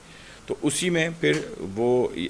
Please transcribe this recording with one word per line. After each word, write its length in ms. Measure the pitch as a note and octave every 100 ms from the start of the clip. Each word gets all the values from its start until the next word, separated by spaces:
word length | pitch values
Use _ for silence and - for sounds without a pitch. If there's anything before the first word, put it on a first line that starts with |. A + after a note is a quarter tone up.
| - - - - -
तो 120 | -
उसी 260 | D3 C#3+ F3+
में 240 | E3+ E3
फिर 420 | E3 D3+ D3+ - -
वो 540 | F#2 G2 A#2+ B2 A#2+ - E2+